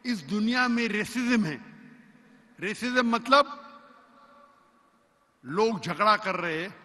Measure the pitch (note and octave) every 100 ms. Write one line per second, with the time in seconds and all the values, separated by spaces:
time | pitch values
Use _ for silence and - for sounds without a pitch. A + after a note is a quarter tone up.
0 | B3 A3 C#3 G#3 A3 B3+ B3 A#3 A#3 G#3
1 | G#3 B3 A#3+ A#3+ F3 C3+ - - - -
2 | - - _ - _ - F3+ G#3+ B3 B3
3 | A#3+ A3+ A#3 C#4 C#4+ - - - - -
4 | _ - - - - _ _ _ _ _
5 | _ _ _ _ B2 F3 A3+ G3+ E3 D#3+
6 | G#3+ G3+ F#3+ F3+ E3+ D#3+ F#3 -